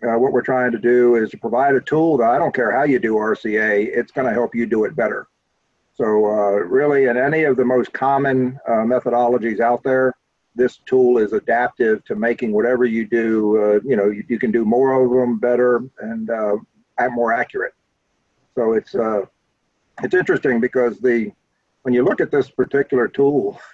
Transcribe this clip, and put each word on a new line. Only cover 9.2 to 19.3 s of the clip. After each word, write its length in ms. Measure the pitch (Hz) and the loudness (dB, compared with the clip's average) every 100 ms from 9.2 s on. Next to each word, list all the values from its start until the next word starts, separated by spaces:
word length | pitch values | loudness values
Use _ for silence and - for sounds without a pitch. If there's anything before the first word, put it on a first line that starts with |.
| 120 123 113 104 | 2 0 -2 -2
out 240 | 117 120 | 0 0
there, 300 | 135 131 131 - _ _ _ 120 | 0 0 0 -2 _ _ _ -2
this 220 | 123 - - | -2 -4 -2
tool 320 | 131 123 120 | 2 4 2
is 160 | 104 | 0
adaptive 720 | 107 - 117 120 - 113 107 - | -2 -2 -2 -2 -2 0 -2 -4
to 100 | 107 | -4
making 380 | 117 120 113 | -2 -2 -2
whatever 320 | 104 120 127 123 | 0 0 2 0
you 200 | 113 104 | 0 -2
do, 560 | 117 113 110 107 107 | -2 0 0 2 2
uh, 180 | 104 104 123 | 2 0 0
you 120 | 113 | 0
know, 120 | 101 | 0
you, 140 | 104 - | -2 -6
you 100 | 113 | -4
can 120 | 120 | -2
do 120 | 117 | 0
more 300 | 110 120 135 131 | 0 2 2 2
of 80 | 123 | 2
them 280 | 127 120 113 | 2 0 -2
better 440 | 120 123 123 117 131 - | 0 2 2 0 -4 -12
and, 300 | 110 113 107 | -10 -8 -6
uh, 260 | - 104 107 - _ _ - | -4 -2 -4 -6 _ _ -6
and 140 | 123 | -4
more 200 | 123 117 | -2 -2
accurate. 400 | 120 123 - - - _ _ _ _ _ _ _ 127 | -2 -4 -6 -8 -10 _ _ _ _ _ _ _ -4
So 180 | 113 | 0
it's, 200 | 110 - | 0 -2
uh, 280 | 127 110 104 95 | -4 -2 -2 -4